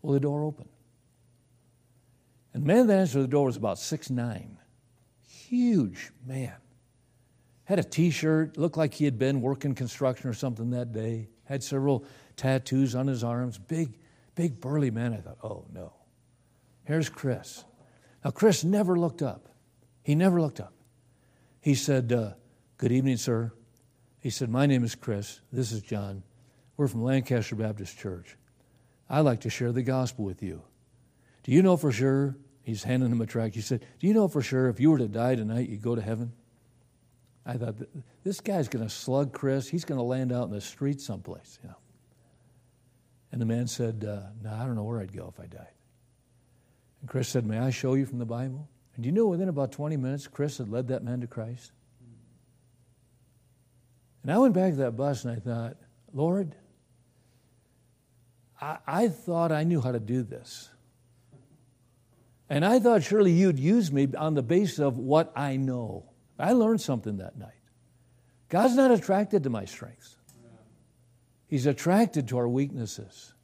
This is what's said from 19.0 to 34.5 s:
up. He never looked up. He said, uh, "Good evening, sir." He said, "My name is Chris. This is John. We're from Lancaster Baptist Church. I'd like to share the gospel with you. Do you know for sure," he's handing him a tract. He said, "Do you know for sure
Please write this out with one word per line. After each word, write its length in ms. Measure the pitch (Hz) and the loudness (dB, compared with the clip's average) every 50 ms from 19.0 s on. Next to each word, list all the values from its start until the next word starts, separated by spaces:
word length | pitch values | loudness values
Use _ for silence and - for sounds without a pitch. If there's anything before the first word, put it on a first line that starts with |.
| 170 160 - - | 2 0 -2 -4
up. 280 | 151 123 - - _ - _ _ _ _ _ _ _ _ _ _ | -6 -6 -6 -10 _ -20 _ _ _ _ _ _ _ _ _ _
He 140 | _ - 143 | _ 2 2
never 260 | 156 180 190 175 175 | 4 6 4 4 4
looked 180 | 160 139 - - | 2 0 -4 -10
up. 140 | 95 - _ _ _ _ _ _ _ _ _ _ _ _ _ _ _ _ _ _ | -14 -16 _ _ _ _ _ _ _ _ _ _ _ _ _ _ _ _ _ _
He 140 | - 151 139 | 2 2 2
said, 360 | 123 - - 139 131 123 117 | 2 2 2 2 2 2 2
uh, 200 | 123 120 110 101 95 - _ _ _ _ _ _ _ | 2 2 0 -2 -8 -14 _ _ _ _ _ _ _
"Good 140 | - 127 117 | -2 0 2
evening, 260 | 123 131 131 135 127 | 2 4 2 2 0
sir." 360 | 110 - 131 117 113 117 113 - _ _ _ _ _ _ _ _ _ _ _ _ _ | 0 0 0 0 0 0 -4 -8 _ _ _ _ _ _ _ _ _ _ _ _ _
He 100 | - 127 | -8 -6
said, 180 | - - 135 113 | -4 -4 -4 0
"My 160 | 113 127 143 | 2 4 4
name 180 | 143 135 127 120 | 4 4 4 2
is 120 | 110 - | 0 -4
Chris. 440 | - - - 107 101 101 - - - _ _ 127 | -6 -6 -6 -4 -4 -6 -10 -14 -20 _ _ -4
This 180 | 127 127 104 | -4 -4 -2
is 120 | 110 107 98 | -4 -8 -6
John. 400 | - 113 104 98 98 98 98 92 _ _ _ _ _ _ _ _ _ _ | -6 -6 -6 -6 -6 -10 -12 -14 _ _ _ _ _ _ _ _ _ _
We're 100 | - 147 | -2 -2
from 160 | 127 113 117 113 | 0 0 -2 0
Lancaster 520 | 127 135 135 120 - 131 117 107 - 117 | 2 2 0 2 2 0 0 0 -2 -4
Baptist 400 | 107 110 107 107 104 95 - - | -4 -4 -4 -6 -8 -10 -14 -14
Church. 420 | - - 104 90 87 87 - - _ _ _ _ _ _ _ _ _ _ _ _ _ _ | -10 -10 -10 -10 -10 -14 -20 -20 _ _ _ _ _ _ _ _ _ _ _ _ _ _
I'd 140 | _ 127 147 | _ 2 4
like 200 | 156 139 120 - | 4 4 4 2
to 100 | - 117 | -2 -6
share 200 | - - 123 120 | -4 -2 -2 -2
the 120 | 117 131 123 | -2 0 0
gospel 420 | 123 131 131 127 117 - - 107 | 0 0 0 -2 -2 -4 -6 -6
with 160 | 98 90 - | -6 -6 -8
you. 220 | - 92 80 80 - _ _ _ _ _ _ _ _ _ _ _ _ _ _ _ - | -8 -10 -10 -10 -16 _ _ _ _ _ _ _ _ _ _ _ _ _ _ _ -2
Do 80 | - | 4
you 100 | 127 165 | 6 8
know 160 | 185 190 180 | 8 8 6
for 140 | 151 - 143 | 4 4 0
sure," 440 | 117 104 131 135 135 135 143 139 135 - - _ _ _ | 0 2 2 2 4 4 2 0 -2 -6 -16 _ _ _
he's 220 | _ - 110 98 - | _ -8 -8 -6 -2
handing 280 | - 127 127 127 120 | 0 0 2 2 2
him 100 | 113 117 | 2 0
a 40 | 113 | -2
tract. 300 | 107 - 117 113 110 101 | -2 -2 -4 -4 -2 -4
He 60 | 113 | -6
said, 240 | 104 - 131 110 - - - _ | -4 -4 -4 -6 -6 -12 -12 _
"Do 80 | - | 0
you 60 | 190 214 | 2 4
know 140 | 226 208 | 4 4
for 140 | 175 - 151 | 2 2 -2
sure 260 | 113 - | -2 0